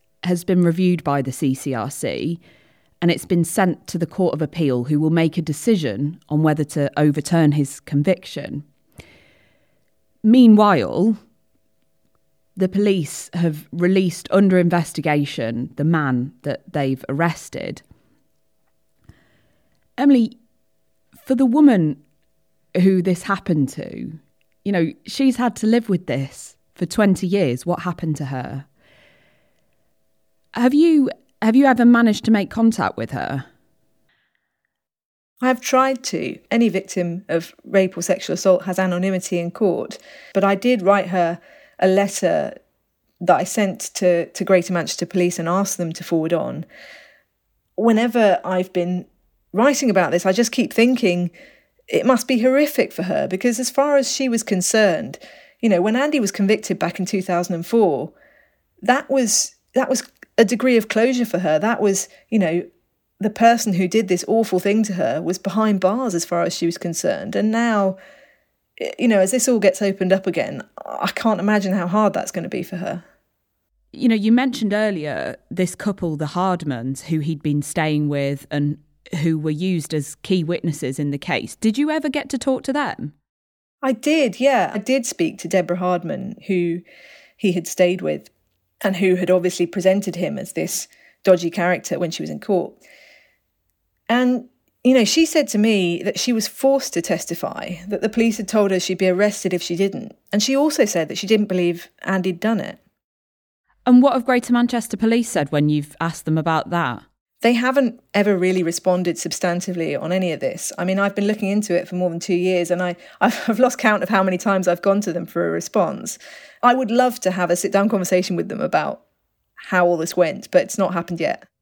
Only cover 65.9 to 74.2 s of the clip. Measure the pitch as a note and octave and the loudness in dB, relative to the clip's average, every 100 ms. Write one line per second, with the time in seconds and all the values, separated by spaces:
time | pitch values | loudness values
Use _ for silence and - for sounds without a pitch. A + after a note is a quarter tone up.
65.9 | A#3 B3+ E3+ - F3 E3+ - E3+ - F3 | 0 -2 -4 -2 -2 -2 -2 -4 -4 -6
66.9 | E3+ F3 E2 - G3+ G#3+ A3+ A#3 G#3 F#3+ | -4 -4 -4 -4 -2 0 0 0 2 0
67.9 | F#3+ - - _ _ _ _ _ - - | -2 -12 -20 _ _ _ _ _ -10 -10
68.9 | - A#3 G#3 F#3+ B3+ C4 A#3 F#3+ - G3+ | -2 2 4 2 2 2 2 4 2 0
69.9 | F#3+ F#3 F#3+ F#3+ E3+ G#2 - - - - | 0 2 0 0 -4 -4 -6 -12 -16 -12
70.9 | - F#3+ - A3+ G#3 G3+ G#3 G3 F#3+ E3+ | -6 -6 -2 -2 0 2 0 0 -2 0
71.9 | G#3 G#3 - - F#3 - - - F3 - | 2 2 0 -6 -8 -8 -8 -8 -8 -8
72.9 | F3 - _ _ _ _ _ _ _ _ | -10 -12 _ _ _ _ _ _ _ _
73.9 | - A#3+ A3 | -2 0 2